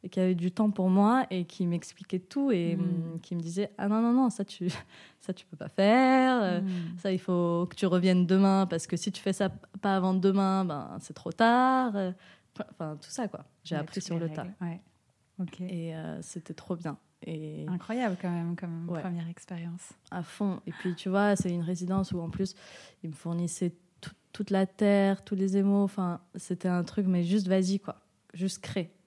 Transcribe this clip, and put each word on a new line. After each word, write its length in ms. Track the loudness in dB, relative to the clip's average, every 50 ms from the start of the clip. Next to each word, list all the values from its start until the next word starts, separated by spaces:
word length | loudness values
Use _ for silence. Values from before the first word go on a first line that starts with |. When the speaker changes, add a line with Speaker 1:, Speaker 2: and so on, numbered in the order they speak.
| -12
Speaker 1:
et 60 | -4
qui 100 | 0 2
avaient 160 | 2 2 2
du 160 | 2 0 -2
temps 180 | 0 2 0 2
pour 200 | 2 2 2 4
moi 360 | 6 6 6 6 6 4 2 0
et 140 | -2 -4 -4
qui 200 | -6 -4 -2 0
m'expliquaient 540 | 0 0 -2 -4 -10 -18 -20 -10 -6 -6 -6
tout 320 | -6 _ -4 -2 0 2
et, 240 | 2 2 2 0 0
Speaker 2:
Hmm. 60 | 0 0 0 0 -2 -4 -6 -8
Speaker 1:
hum, 60 | -10
qui 140 | -8 -6 -6
me 60 | -6
disaient, « 300 | -6 -4 -4 -4 -4 -4 -4
Ah 100 | -4 0
non, 140 | 0 2 2
non, 120 | 4 4 4
non, 160 | 4 4 2
ça 140 | 2 -2 -6
tu, 220 | -8 -6 -4 -4 -4
<laughs> 520 | -4 -4 -12 _ -20 -20 -20 -20 _ _
ça 120 | -10 -10 -10
tu 120 | -10 -10
peux 120 | _ -14
pas 120 | -14 -14 -6
faire, 680 | _ 2 4 6 6 6 6 6 6 6 6 4 4 2
euh, 200 | 2 2 0 0
Speaker 2:
Hmm. 60 | 0 -2 -2 -4 -4 -6 -8 -4
Speaker 1:
ça 120 | -2 -2
il 80 | -2 -2
faut 460 | 0 0 0 2 2 2 0 0 -2
que 80 | -4 -4
tu 100 | -2 0
reviennes 420 | 2 2 4 4 4 4 4 4
demain 400 | 4 6 6 6 6 6 4 2
parce 180 | 0 -2 -6 -4
que 120 | -4 -4
si 140 | -4 -2 -4
tu 100 | -6 -2
fais 120 | -2 -2 0
ça 160 | 2 0 -2
p-, 60 | -2 -6 -18 _ -14 -2
pas 140 | 0 2 2
avant 180 | 4 2 2 2
demain, 520 | 4 4 4 4 4 2 2 2 2 0
ben 320 | 0 -4 -6 -8 -10 -10 -12
c'est 140 | -12 -14 -18
trop 180 | -12 -10 -10
tard. » 600 | 2 4 4 6 6 6 4 4 4 2 0 0 -2
Euh, 160 | -2 -2 -4 -6 -8 -16 -20 -20 _ _ _ _ -14 -14 -14 -10
enfin, 240 | _ -10 -10 -10 -12
tout 80 | -14 -12
ça, 180 | -8 -6 -6
quoi. 180 | -6 -8 -12 -16 _ _ _ _
J'ai 120 | -6 -4
Speaker 2:
Ouais, 60 | -4
Speaker 1:
appris 140 | -4 -4 -8
Speaker 2:
toutes 80 | -8 -6
Speaker 1:
sur 120 | -4 -4
Speaker 2:
les 60 | -4
Speaker 1:
le 40 | -4
Speaker 2:
règles. 260 | -4 -6 -8 -10 -10 -10 _
Speaker 1:
tas. 60 | -8
Speaker 2:
Ouais. 160 | -8 -8 -10 _ _ _ _ _ _ _ _ _ _ _ -8
Ok. 200 | -8 -8 -8 -10
Speaker 1:
Et, 340 | -10 -8 -8 -8 -8 -8 -8
euh, 260 | -8 -8 -8 -8 -10
c'était 320 | -12 -12 -12 -14 -12 -12 -16
trop 220 | -16 -8 -8 -8
bien. 220 | -6 -6 -10 -10 -10 _ _ _ _ -12
Et 400 | -12 -10 -10 -10 -10 -10 -10 -8
Speaker 2:
Incroyable 480 | -6 -6 -8 -6 -6 -4 -2 -2 -2 -2 -4
quand 80 | -4 -4
même 260 | -4 -4 -4 -4 -6
comme 320 | -6 -8 -10 -8 -8 -8 -6
Speaker 1:
Ouais. 100 | -6 -6
Speaker 2:
première 260 | -6 -6 -6 -6 -6
expérience. 680 | -8 -10 -14 -14 -14 -12 -10 -10 -10 -10 -12 -14 -18 -20 _ _ -12
Speaker 1:
À 100 | -10 -10
fond. 380 | -10 -10 -6 -4 -2 -2 -2 -4 _
Et 40 | -12
puis 220 | -12 -6 -6 -6 -6
tu 160 | -4 -4 0
vois, 260 | 2 2 4 4 2
c'est 140 | 2 0 -2
une 140 | -2 -2 -2
résidence 480 | -4 -4 -4 -4 -2 0 0 0 -2
où 80 | -4 -6
en 100 | -6 -6
plus, 240 | -4 -4 -4 -6 -6 -16 -20 -20 -20 -20 -20 -20 _ _ -12
ils 60 | -12
me 60 | -12
fournissaient 580 | -8 -6 -6 -4 -2 -2 -4 -2 -2 -4 -4 -4 _ _ _ _ _
tout, 100 | -18 -18 -18 _ _ _ -8
toute 160 | -8 -2 0
la 160 | 2 2 2
terre, 560 | 0 _ 2 4 4 6 6 6 4 2 0 -4
tous 100 | -6 -2
les 220 | 0 0 2 2
émaux. 240 | 2 4 4 4 4 4
Enfin, 360 | 2 0 -2 -2 -2 -4 -6 _ _ -16
c'était 320 | -16 -6 -6 -6 -2 0
un 160 | 0 0 0 0
truc, 240 | -2 -2 0 2
mais 160 | 2 2 2 2
juste 240 | 2 2 2 2
vas-y, 320 | 4 2 2 4 2 0 -2
quoi. 220 | -4 -8 -12 _ _ _ _ _ _ _ -8
Juste 240 | -4 -4 -4 -4 -6
crée. 320 | -12 -6 -4 -4 -4 -6 _ _ _